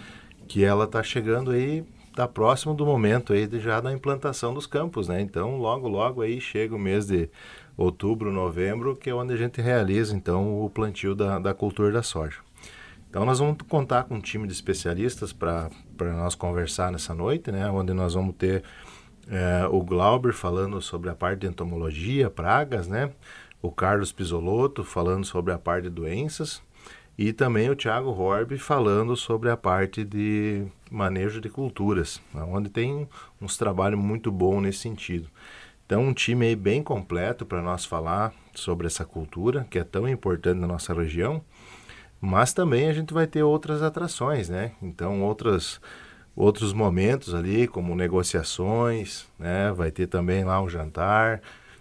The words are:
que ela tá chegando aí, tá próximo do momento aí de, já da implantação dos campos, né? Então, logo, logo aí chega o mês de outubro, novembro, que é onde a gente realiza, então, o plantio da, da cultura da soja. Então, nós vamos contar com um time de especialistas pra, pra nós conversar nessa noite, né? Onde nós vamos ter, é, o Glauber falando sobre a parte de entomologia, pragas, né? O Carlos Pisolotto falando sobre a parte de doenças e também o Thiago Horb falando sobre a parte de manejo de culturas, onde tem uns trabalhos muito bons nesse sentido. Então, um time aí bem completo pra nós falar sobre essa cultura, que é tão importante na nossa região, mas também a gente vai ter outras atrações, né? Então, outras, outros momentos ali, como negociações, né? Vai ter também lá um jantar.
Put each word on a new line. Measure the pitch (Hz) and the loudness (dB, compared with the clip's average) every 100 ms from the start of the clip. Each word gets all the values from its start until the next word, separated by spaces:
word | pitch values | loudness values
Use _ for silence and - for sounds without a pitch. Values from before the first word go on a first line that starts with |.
| - - - - - | -18 -20 -20 -20 -4
que | 101 | 4
ela | 98 101 107 | 4 4 2
tá | 113 | 0
chegando | - 123 110 120 131 | -2 -2 2 0 2
aí, | 123 135 156 160 - - - | 0 2 -2 -6 -18 -10 -4
tá | 120 | -2
próximo | - 110 131 151 | 4 4 4 0
do | 151 | 0
momento | 147 131 107 120 - | 2 4 4 4 2
aí | 101 104 | 2 2
de, | 117 | -2
já | 113 110 | -2 -2
da | 127 | -2
implantação | 135 139 139 143 127 120 | -2 -2 -2 -4 -2 -4
dos | 135 - | -4 -4
campos, | 143 165 117 87 | -4 -2 -4 -2
né? | 90 | -2
Então, | 101 85 107 101 | -2 -2 -2 -2
logo, | 110 131 120 | 0 0 -2
logo | 98 120 127 | 0 0 0
aí | 110 123 | -2 -2
chega | - 107 110 110 | -4 -2 -2 0
o | |
mês | 95 101 101 | 2 2 2
de | 90 82 - - - - - | 2 0 -6 -20 -20 -12 0
outubro, | 90 82 101 113 104 | 0 2 -2 0 0
novembro, | 98 90 85 92 113 131 131 | 0 -2 0 -2 0 -4 -4
que | 131 | -4
é | |
onde | 123 127 | -4 -2
a | 117 | -2
gente | 120 120 | -2 0
realiza, | 120 123 95 104 107 101 | 2 2 4 2 2 -2
então, | 87 90 104 104 107 | 0 0 2 0 -2
o | |
plantio | 113 107 95 98 | -2 -4 -2 -2
da, | 98 98 98 | 0 0 0
da | 98 | -2
cultura | 95 104 98 104 | -2 -2 2 2
da | 113 | 2
soja. | 117 80 78 - - - - - - - - | -2 -4 -4 -8 -20 -20 -20 -20 -20 -20 -8
Então, | 101 117 | -2 2
nós | 127 | 2
vamos | 147 151 - | 2 0 0
contar | 156 131 123 123 | 0 2 2 0
com | 113 | -6
um | |
time | - 107 104 | -6 -6 -6
de | |
especialistas | 87 - 87 87 87 117 - - | -6 -2 -2 0 0 -2 -2 -10
pra, | - 87 85 80 - - - | -4 -2 -2 -4 -10 -16 -6
pra | 87 | -4
nós | 85 87 | 0 -2
conversar | - 87 87 82 - 90 | -2 -2 -2 -2 -2 -2
nessa | 87 - | -2 -6
noite, | 82 95 160 - | -2 0 0 -2
né? | 98 101 | -2 0
Onde | 98 92 | 0 0
nós | 92 90 90 | 0 0 0
vamos | 95 - | -2 0
ter, | 92 92 - - - - - - - | 0 0 -2 -20 -20 -20 -20 -20 -6
é, | 95 90 90 90 | 0 2 2 2
o | 95 | 2
Glauber | 87 90 98 123 123 | 2 4 4 4 2
falando | - 90 90 98 101 | 0 -2 -2 -2 -4
sobre | - 87 87 | -8 -6 -6
a | 82 | -4
parte | 90 95 | -2 -2
de | 95 | -4
entomologia, | 85 87 85 80 76 92 139 123 | -4 -6 -4 -4 -4 -2 2 2
pragas, | - 85 123 143 113 87 | 0 2 2 2 -4 -2
né? | 107 139 - - - - - | -2 -4 -6 -20 -20 -20 -8
O | 92 | -8
Carlos | - 92 104 92 | 0 2 2 0
Pisolotto | - 87 85 85 110 139 - | -6 -4 -2 0 2 0 -2
falando | 95 92 87 95 98 | -6 -2 0 0 -2
sobre | 90 87 | -2 -2
a | 87 | -2
parte | 87 87 | -2 -2
de | 90 | -4
doenças | 85 80 98 151 - 151 - - - - - - - | -6 -4 -4 -4 -6 -8 -8 -16 -20 -20 -20 -14 -2
e | 104 | -2
também | 110 127 113 120 | 2 2 4 2
o | 139 | 2
Thiago | 113 113 101 | 0 0 -2
Horb | 95 92 101 120 135 | 0 2 2 0 -4
falando | - 143 107 101 117 123 | 0 4 4 4 2 0
sobre | - 113 120 | 0 0 2
a | 117 | 0
parte | 95 92 95 107 107 | 2 2 2 -2 -4
de | 104 107 107 107 101 98 - - | -2 0 0 0 -2 -6 -10 -12
manejo | 113 95 92 101 110 | -2 0 0 -2 -4
de | 107 | -8
culturas, | - 131 - 101 95 78 - - | -6 -6 0 2 2 0 -6 -12
onde | 71 82 98 101 | -8 -4 -2 -2
tem | 113 127 143 143 - - - | -2 -2 -2 -6 -12 -20 -12
uns | 98 - | -8 -2
trabalhos | 107 92 98 104 | 0 2 2 2
muito | 101 113 113 | 0 0 -2
bons | 95 92 98 | 2 4 4
nesse | 98 98 | 2 -2
sentido. | 117 107 - 87 82 - - - - _ - | -6 -8 -6 -6 -6 -18 -20 -20 -20 _ 0
Então, | 101 135 | 2 2
um | |
time | 127 - 120 113 | 2 2 4 4
aí | 110 | 4
bem | 98 127 | 2 2
completo | 151 113 87 87 98 123 - | 0 -4 -2 -2 -2 -4 -4
pra | 90 | -4
nós | 87 90 | -2 -4
falar | - 82 82 95 110 - - - | -4 -4 -2 0 -2 -6 -18 -8
sobre | - 87 85 | -4 -2 -2
essa | - | -4
cultura, | 80 82 78 85 107 135 120 | -6 -8 -8 -2 0 0 -2
que | 90 | -4
é | |
tão | 82 95 123 | -2 -2 -2
importante | 127 98 85 90 90 | -2 0 0 2 0
na | 87 | 0
nossa | 85 - | -4 -4
região, | 85 82 82 107 156 - - - - - - - - | -2 -2 0 -2 -2 -8 -20 -20 -20 -20 -20 -20 -6
mas | 98 95 120 | 2 4 4
também | - 175 120 156 | 4 4 4 4
a | |
gente | 156 156 | 2 0
vai | 160 160 | 0 2
ter | 156 | 4
outras | 151 151 151 151 | 4 4 0 0
atrações, | 156 156 170 - 127 139 85 | 0 -2 -6 -2 0 0 0
né? | 90 110 - | -2 -4 -6
Então, | 90 85 87 98 | -10 -4 -2 0
outras, | 101 107 113 92 - - - - - - - | 0 0 2 2 0 -10 -16 -20 -20 -20 -12
outros | - 101 104 107 | 4 4 4 0
momentos | 104 104 90 101 135 - 87 | 2 4 4 4 2 0 -4
ali, | 90 107 120 | 0 2 2
como | - 87 87 | 0 -2 0
negociações, | 87 92 90 85 80 - 92 113 120 113 - - - - | 2 2 2 -2 -2 -2 0 2 2 0 -6 -12 -16 -8
né? | 82 92 101 | -2 0 0
Vai | 90 82 | 0 -2
ter | 85 90 | 0 0
também | 90 87 95 92 | 0 2 2 2
lá | 95 | 0
um | 92 | 0
jantar. | 85 78 80 92 107 110 110 - - - - | -4 -6 -2 2 4 4 0 -8 -20 -20 -20